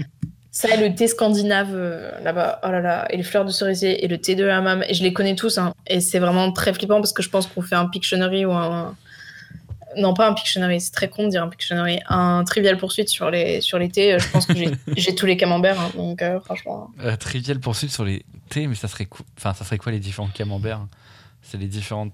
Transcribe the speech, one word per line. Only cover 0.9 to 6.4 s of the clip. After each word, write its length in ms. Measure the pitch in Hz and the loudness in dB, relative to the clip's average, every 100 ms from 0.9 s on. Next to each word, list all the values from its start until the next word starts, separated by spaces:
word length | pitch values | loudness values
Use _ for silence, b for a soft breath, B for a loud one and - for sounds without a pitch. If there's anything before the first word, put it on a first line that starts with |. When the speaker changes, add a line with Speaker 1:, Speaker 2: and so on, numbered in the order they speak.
| 180 | 4
Speaker 1:
thé 120 | 233 | 2
scandinave, 600 | 233 220 208 208 202 202 | 4 2 4 4 2 0
euh, 360 | 190 180 165 - - | -2 -4 -6 -10 -6
là-bas, 360 | 165 175 - - | -2 0 0 0
oh 80 | 185 | -2
là 100 | 185 | 0
là, 240 | 175 175 - | 0 0 -2
et 60 | 180 | -4
les 60 | |
fleurs 220 | 180 208 196 | 0 0 0
de 60 | |
cerisier, 520 | 190 196 185 190 - | 0 0 2 2 2
et 40 | 175 | 0
le 100 | 170 | -2
thé 160 | - 185 | 0 2
de 120 | 196 | 4
hammam, 360 | 190 190 185 - | 4 2 0 0
et 60 | 170 | 0
je 80 | |
les 100 | 185 | 2
connais 220 | 180 196 185 | 2 0 0
tous, 240 | 226 202 | 0 0
hein, 140 | 180 - - | 0 -2 -2
et 160 | 185 | 0
c'est 160 | 180 180 | 2 2
vraiment 320 | 180 180 | 4 4